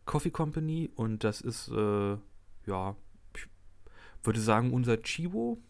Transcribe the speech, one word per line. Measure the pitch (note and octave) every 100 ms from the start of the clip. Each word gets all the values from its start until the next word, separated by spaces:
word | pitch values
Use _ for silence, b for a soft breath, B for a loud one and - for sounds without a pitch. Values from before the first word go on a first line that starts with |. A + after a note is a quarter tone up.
| -
Coffee | D3 F3
Company | - D#3 D#3 D#3 D#3+ D#3+ -
und | A2+ G#2+
das | G#2+ G#2
ist, | B2 A#2 -
äh, | A2 G#2 G#2 G2+ G#2 - - - - -
ja, | F#2 F#2+ - - - - -
ich | - - - - - b b b
würde | A2+ A2
sagen, | A2 G#2+ B2
unser | B2 A#2+ A2+
Chibo. | - - F3 G#3 A#3 A#3